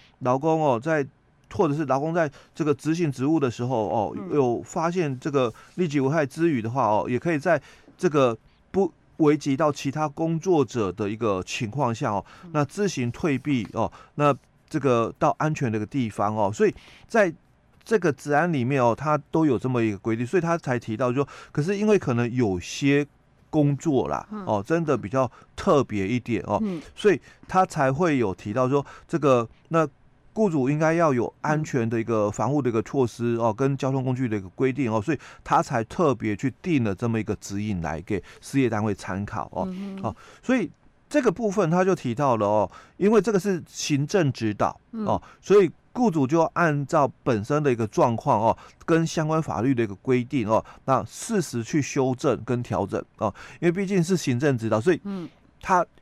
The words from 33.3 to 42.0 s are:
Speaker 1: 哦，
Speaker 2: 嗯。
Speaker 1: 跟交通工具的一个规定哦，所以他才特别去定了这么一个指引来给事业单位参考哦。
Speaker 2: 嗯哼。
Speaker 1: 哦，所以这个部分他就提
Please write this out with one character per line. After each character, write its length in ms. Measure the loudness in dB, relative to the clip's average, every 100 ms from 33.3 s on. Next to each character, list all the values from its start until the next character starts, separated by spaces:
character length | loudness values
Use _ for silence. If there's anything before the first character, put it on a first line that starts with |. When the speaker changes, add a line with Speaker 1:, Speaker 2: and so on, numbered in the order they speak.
| 0
Speaker 1:
哦， 100 | 0
Speaker 2:
嗯。 80 | 0
Speaker 1:
跟 180 | 0
交 160 | 0 -2
通 140 | -2
工 100 | -2
具 140 | -2 -2
的 80 | -4
一 40 |
个 100 | -6
规 200 | -2 -2
定 220 | 0 0
哦， 80 | 0
所 140 | 0
以 40 | -4 -6 -16
他 200 | -2 0
才 200 | 0 -2
特 320 | -4 0 0
别 220 | 0 -2 -2
去 160 | -4 -4
定 240 | -2 0
了 100 | 0
这 140 | -2 -2
么 100 | -2
一 40 |
个 120 | -2 -6
指 260 | -8 -6
引 180 | -4 -4
来 220 | -4 -6
给 200 | -4 -6 -6 -16
事 180 | -6 0
业 80 | 0
单 160 | 0
位 100 | -2
参 300 | -4 -6 -8
考 240 | -6 -8 -8
哦。 140 | -6 -6
Speaker 2:
嗯 260 | -6 -12 -8
哼。 120 | -8
Speaker 1:
哦， 80 | -10 -14 -10
所 120 | -2
以 160 | -2 -2 -10 _ _ -4
这 140 | 0
个 100 | 2
部 180 | 0 0
分 200 | 0 2
他 120 | 2
就 120 | 2
提 200 | 0